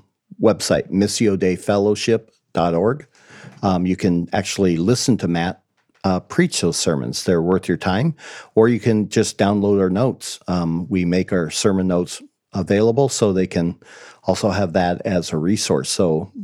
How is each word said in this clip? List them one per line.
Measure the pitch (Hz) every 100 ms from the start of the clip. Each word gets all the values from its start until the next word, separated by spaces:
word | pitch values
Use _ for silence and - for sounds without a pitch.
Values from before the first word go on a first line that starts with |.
| - _ _ -
website, | 107 90 - 78 -
missio | 95 104 - 113 95
dei | 92 90
fellowship | - 101 104 104 - 113 - _ _
dot | - 85
org. | 85 107 143 - _ - - - -
Um, | 101 92
you | 90 92
can | 95 85 85
actually | 101 95 - 95 82
listen | 90 123 - 104
to | 90
Matt, | 85 87 - _ _ _ _
uh, | 95 90
preach | - - 180 -
those | 85 80
sermons. | - 73 62 67
They're | - 87
worth | 85 92 -
your | 85
time. | 98 95 160 147 - - - -
Or | 113
you | 117
can | 117 110 101
just | - 104 -
download | 101 104 101 101
our | 92
notes. | 92 131 - - - -
Um, | 90 85 85 87
we | 95
make | 87 90 92
our | 92 80
sermon | - 107 95 92
notes | 87 87 - - _ _
available | 101 80 101 113 117 139
so | - 107
they | 92 92
can | 90 85 87 - - - -
also | - 92 107
have | 101 95
that | 92 87 90 113
as | 90 82
a | 80
resource. | 82 107 - 78 67
So | - 92 78 95 -